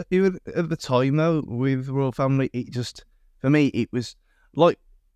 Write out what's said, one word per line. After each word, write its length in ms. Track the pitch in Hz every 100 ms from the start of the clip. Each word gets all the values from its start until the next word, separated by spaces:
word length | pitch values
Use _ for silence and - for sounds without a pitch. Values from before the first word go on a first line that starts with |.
| -
even 280 | 185 190 190 -
at 140 | 165 165
the 80 | 165
time, 400 | - 127 135 151
though, 260 | 165 156 -
with 420 | 120 135 131 135
Royal 240 | 135 135
Family, 360 | - 135 135 131
it 180 | 123 -
just, 340 | 120 117 - - _ _ _
for 120 | 131
me, 160 | 151 139
it 200 | 113 -
was, 240 | 123 113 - _ _ _
like, 240 | 139 170 - _ _ _